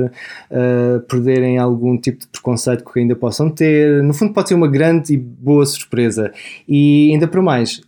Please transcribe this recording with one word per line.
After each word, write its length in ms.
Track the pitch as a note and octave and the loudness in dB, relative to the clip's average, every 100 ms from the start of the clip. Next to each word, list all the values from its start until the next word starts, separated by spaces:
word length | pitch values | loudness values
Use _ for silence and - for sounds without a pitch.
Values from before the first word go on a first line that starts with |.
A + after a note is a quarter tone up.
| B2 - - - - | -2 -6 -20 -20 -8
eh, 480 | C3 B2 B2 B2 B2 - | -2 0 0 0 -2 -2
perderem 500 | B2+ A#2+ B2+ B2+ B2 | -2 0 0 0 0
algum 400 | B2 A#2+ B2 B2 | 0 0 -2 -2
tipo 220 | C3+ B2+ | -4 -8
de 80 | - | -14
preconceito 560 | - - A#2 - A#2+ | -10 -6 -4 -2 -4
que 160 | - - | -4 -4
ainda 140 | A#2+ | -2
possam 360 | A#2+ A#2+ G#2+ D#3 | -2 -4 -2 -2
ter. 520 | D3+ D#3 D3+ D3+ C#3+ | 0 0 2 4 2
No 100 | C#3+ | 2
fundo, 200 | D3 G#3+ | 0 -2
pode 160 | G#3 F#3+ | -2 0
ser 60 | |
uma 140 | F3 D#3+ | 2 2
grande 460 | C#3 D#3+ E3 D3+ | 2 2 0 0
e 20 | C#3+ | -4
boa 480 | B2 A#2 B2+ D3 C#3+ | -4 -8 0 2 2
surpresa. 680 | - - A#2 A#2 A2 G#2 - - - - | -2 -6 -2 -2 -2 -6 -8 -20 -20 -2
E 420 | C#3+ D3 D3 D3+ | 2 4 6 4
ainda 160 | D3+ D#3+ | 4 0
para 140 | F3+ | 0
mais, 380 | F#3 C3 A#2 - | 2 0 -2 -6